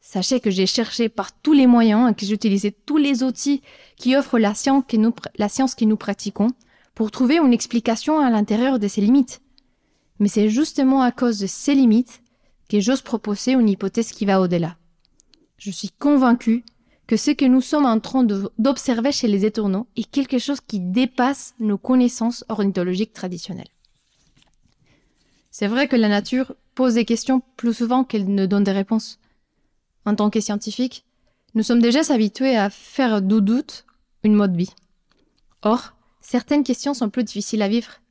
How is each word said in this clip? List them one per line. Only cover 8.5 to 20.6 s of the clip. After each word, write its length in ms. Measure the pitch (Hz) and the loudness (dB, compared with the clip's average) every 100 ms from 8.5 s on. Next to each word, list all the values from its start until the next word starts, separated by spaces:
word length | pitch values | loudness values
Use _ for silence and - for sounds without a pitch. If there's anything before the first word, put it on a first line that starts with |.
| 214 254 262 | 0 0 0
de 100 | 202 | -2
ces 120 | 208 | -2
limites. 400 | 202 269 247 - _ _ _ _ _ _ _ _ | 2 2 2 -6 _ _ _ _ _ _ _ _
Mais 100 | 202 | 0
c'est 200 | - 214 | 2 0
justement 540 | 220 311 - 262 269 | 0 -2 0 2 2
à 80 | 254 | 0
cause 280 | 240 247 208 | 0 -2 -2
de 80 | 196 | -6
ces 280 | - - | -4 0
limites 480 | 277 254 220 254 - _ _ _ _ _ | 4 4 4 0 -10 _ _ _ _ _
que 120 | 208 | -2
j'ose 220 | 196 262 | 0 -2
proposer 500 | - 226 - 202 - | -2 -8 -6 -4 0
une 160 | 262 226 | 2 2
hypothèse 440 | 190 196 - 233 | 0 -4 -4 -6
qui 120 | - | -4
va 160 | 202 190 | 0 2
au-delà. 360 | 185 170 160 - _ _ _ _ _ _ _ _ | 2 0 -4 -8 _ _ _ _ _ _ _ _
Je 120 | - | -12
suis 200 | 185 196 | -10 -10
convaincue 760 | _ 285 294 254 240 - 233 - _ _ _ - | _ 2 4 4 2 0 -4 -4 _ _ _ -4
que 100 | 220 | -2
ce 160 | - | 0
que 120 | 302 | 0
nous 160 | 262 262 | 2 2
sommes 260 | 254 302 277 | 2 0 2
en 120 | 226 | 0
train 240 | - 262 | -2 -2
de, 280 | 240 196 196 - | 0 -2 -6 -2
d'observer 520 | 220 285 - 233 247 | -2 0 -2 -2 -2
chez 160 | 277 233 | -2 0
les 180 | 202 | 0
étourneaux 440 | 214 220 202 190 240 - | 0 -2 -2 -4 -6 -10
est 120 | 220 | -6
quelque 300 | - 269 247 | -4 -2 -4
chose 220 | - 277 | -4 -8